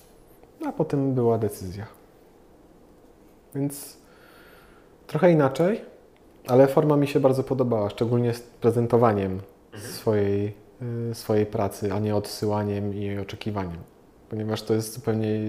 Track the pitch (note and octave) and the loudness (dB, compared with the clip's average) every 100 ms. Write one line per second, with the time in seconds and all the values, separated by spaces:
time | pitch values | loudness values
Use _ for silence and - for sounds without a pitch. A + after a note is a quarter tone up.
0 | - - - - - - D4+ - D#3 C#3+ | -20 -20 -20 -20 -20 -10 -6 -4 -2 0
1 | C3+ B2+ A#2 A2+ G#2+ - F#2 G2 G#2+ - | 0 2 2 2 0 -4 -10 -10 -12 -16
2 | - _ _ _ - - - - - - | -20 _ _ _ -20 -20 -20 -20 -20 -20
3 | - _ - - _ C#3 C#3 - - - | -20 _ -20 -20 _ -6 -4 -6 -14 -20
4 | - - - - - - - - - - | -20 -20 -20 -20 -20 -20 -20 -20 -20 -20
5 | - D#3 F#3 D#3+ C3+ - F3 A3+ - - | -8 2 4 6 4 2 0 0 -6 -20
6 | - _ - - - B2 C3+ D3 D3+ D3 | -20 _ -20 -14 2 6 6 6 4 2
7 | C#3 D3 C3+ C3 C3 C3 B2 A2+ G2+ - | 2 2 2 2 0 -2 0 0 -2 -2
8 | A#2 A#2+ A#2+ A2+ - - A#2 A2+ A#2 A#2+ | 0 2 0 -2 -10 -2 0 2 2 4
9 | A#2+ G#2 F#2+ F#2+ G2 - _ A2 G#2 - | 4 4 0 -4 -10 -20 _ -18 -14 -6
10 | A#2 G#2 G2+ G2+ G#2 - - - A#2+ A#2 | 0 2 2 0 -2 -8 -18 -12 -8 -6
11 | A#2 A2+ - G#2+ G#2 A2+ G2 - G#2 G2 | -6 -6 0 2 2 0 -4 -4 -4 -2
12 | G#2+ G#2 G#2 - G#2+ G#2 G#2 G2+ G2+ G2+ | 0 0 -4 -4 -2 0 -2 -2 -4 -4
13 | G2+ G2+ G2 A2 A2 G#2 F#2 E2 - _ | -6 -6 -8 -10 -6 -6 -6 -8 -14 _
14 | - _ - A2 G#2+ G#2+ - A2 A2 - | -20 _ -10 -6 -4 -4 0 -2 -2 -6
15 | A#2 A2 G#2+ G#2+ | -2 0 0 -2